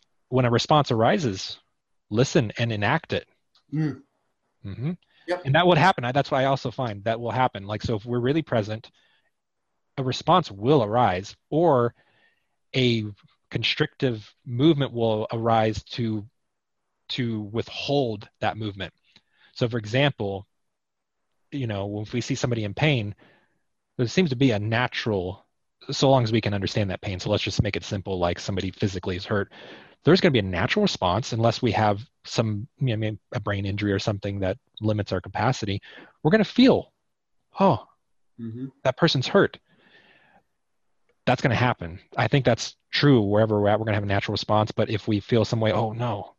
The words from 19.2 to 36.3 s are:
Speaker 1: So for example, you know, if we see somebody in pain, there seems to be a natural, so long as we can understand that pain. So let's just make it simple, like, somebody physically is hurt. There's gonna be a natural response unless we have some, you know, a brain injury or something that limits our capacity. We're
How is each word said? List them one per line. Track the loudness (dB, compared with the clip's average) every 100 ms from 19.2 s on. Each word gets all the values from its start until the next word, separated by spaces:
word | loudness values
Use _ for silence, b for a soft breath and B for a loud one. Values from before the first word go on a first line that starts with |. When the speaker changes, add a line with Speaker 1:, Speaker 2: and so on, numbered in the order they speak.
| b b b
Speaker 1:
So | -4 -2
for | -2
example, | -2 0 0 0 -6 -8 -12 _ _ _ _ _ _ _ _ _ _
you | -6 -4
know, | -4 -6 -6
if | -6
we | -6
see | -4 -4
somebody | -2 -2
in | -4
pain, | 0 2 2 -2 -10 b b b b b _ _ -4
there | 0
seems | 2 0
to | 2
be | 2
a | 2
natural, | 0 0 0 -2 -2 -2 -4 -8 _ _ _ _ -10
so | 2 4
long | 4
as | 4
we | 0
can | 0
understand | -2 -2 -2 -2
that | -4
pain. | -6 -6
So | -2
let's | -2
just | 0 -2
make | -2
it | -4
simple, | -6 -6 -4 -2
like, | -2 -2
somebody | -4 -4 -6
physically | -4 -4 -4 -6 -6
is |
hurt. | -4 -4 -4 B B B B B
There's | 4 4
gonna | 4
be | 2
a |
natural | 0 -2 0 0
response | 0 0 0 0 -2
unless | 0 2 2
we | 0
have | 2 2 0 -6 _
some, | -6 -2 -2 -4 -8 _
you | -4 -2
know, | -4 -6 _
a | -8
brain | -4 -4 -4
injury | -2 0
or | 0
something | 0 -4 -4 -4
that | -4 -4 _ -6
limits | -2 -2 -2
our | -4
capacity. | -6 -2 -2 -2 -4 -6 B B B B
We're | 0